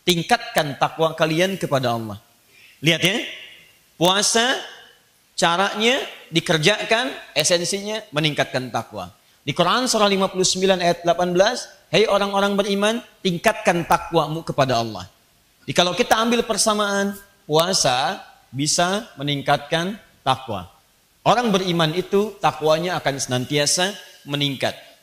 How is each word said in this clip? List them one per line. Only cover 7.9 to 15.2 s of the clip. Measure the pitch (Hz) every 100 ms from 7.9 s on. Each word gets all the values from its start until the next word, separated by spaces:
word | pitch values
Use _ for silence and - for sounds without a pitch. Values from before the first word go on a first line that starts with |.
| 220 -
meningkatkan | 147 156 143 135 135 127
takwa. | 117 - 104 92 - _ _
Di | 139
Quran | 143 170 220
surah | 254 220 202
lima | 196 190
puluh | 185
sembilan | 180 185 190 185
ayat | 175 170
delapan | 170 170 180
belas, | 175 208 247 - - _
"Hai | 165 214
orang-orang | 196 202 196 202 202
beriman, | 208 196 208 233 - _
tingkatkan | 190 170 220 214 - 175
takwamu | 160 185 - 165 151 160
kepada | 165 151 131 117
Allah." | 113 98 92 _